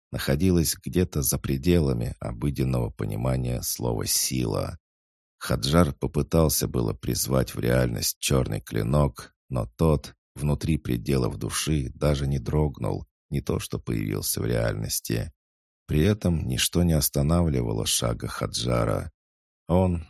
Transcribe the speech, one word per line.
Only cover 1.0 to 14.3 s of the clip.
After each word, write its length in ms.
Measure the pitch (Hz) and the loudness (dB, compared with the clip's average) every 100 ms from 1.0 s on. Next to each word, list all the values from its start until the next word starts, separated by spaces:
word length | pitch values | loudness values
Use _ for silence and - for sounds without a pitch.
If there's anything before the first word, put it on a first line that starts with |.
| 90 76 | 0 0
за 160 | 69 71 | -2 -2
пределами 760 | - 67 78 87 69 60 58 - | -2 -2 4 4 4 0 -2 -6
обыденного 720 | 57 58 73 65 65 62 58 | -8 -4 -4 -2 0 0 -2
понимания 720 | - 52 52 64 64 62 60 | -4 -6 -4 -2 -2 -2 -4
слова 420 | - - 58 57 50 | -4 -4 -4 -2 -2
"сила". 720 | - - 65 58 50 50 - _ _ _ _ _ - | -2 0 -2 0 -2 -4 -8 _ _ _ _ _ -12
Хаджар 520 | - 64 65 82 80 | -4 -2 2 4 4
попытался 760 | - - 76 69 82 78 - 60 | 2 -4 -2 2 4 4 2 -2
было 240 | 65 57 | 0 -2
призвать 640 | - 62 57 - 65 64 52 | -2 -4 -4 0 0 0 -2
в 60 | |
реальность 560 | 57 62 62 55 - - | 0 2 2 0 -4 -4
чёрный 400 | - 67 62 53 | 0 2 0 -4
клинок, 760 | - 53 55 73 71 - - _ - | -6 -4 0 2 2 0 -18 _ -8
но 180 | 64 55 - | -6 -6 0
тот, 360 | 82 73 - - _ - | 2 2 0 -20 _ -4
внутри 420 | 73 71 - 78 | -2 0 0 0
пределов 600 | - 60 55 67 58 52 | 0 -4 0 0 0 -4
души, 560 | 55 - - 78 64 - | -6 -4 -2 0 -2 -2
даже 320 | 73 71 69 | 0 0 0
не 120 | 69 | -2
дрогнул, 680 | - 76 76 - 57 50 - _ - | -2 0 0 -2 -4 -4 -8 _ -6
не 100 | 71 | -6
то 180 | - - | -2 -4
что 220 | - - | -4 -8
появился 600 | - 57 52 50 50 | -4 -4 -2 -4 -4